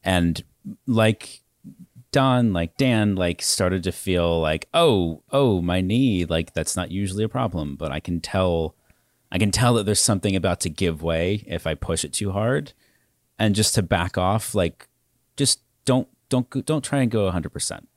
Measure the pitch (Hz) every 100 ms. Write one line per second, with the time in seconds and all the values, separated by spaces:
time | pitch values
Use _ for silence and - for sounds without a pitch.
0 | 95 92 87 80 - _ - - - 113
1 | 110 110 - - _ _ 90 - - -
2 | - 135 135 123 117 87 85 - 135 113
3 | 104 95 87 85 - - 92 92 87 -
4 | - 90 85 82 78 80 - 165 170 104
5 | 85 80 _ 135 135 95 87 92 92 113
6 | 135 95 85 82 82 - 78 - 82 92
7 | 101 95 110 131 120 87 82 69 80 73
8 | - 87 - 95 92 82 80 _ _ _
9 | _ _ _ 92 107 95 123 117 101 101
10 | - 101 104 95 90 87 90 78 90 78
11 | 82 80 87 107 - 85 - 78 - 82
12 | 69 - 101 95 113 143 147 _ _ _
13 | _ _ _ - 113 101 107 - 90 92
14 | 87 - 90 107 - 104 85 - - _
15 | _ _ _ - 139 - _ _ - 127
16 | 131 _ _ 127 123 139 - - - 143
17 | 123 110 98 87 78 - - - -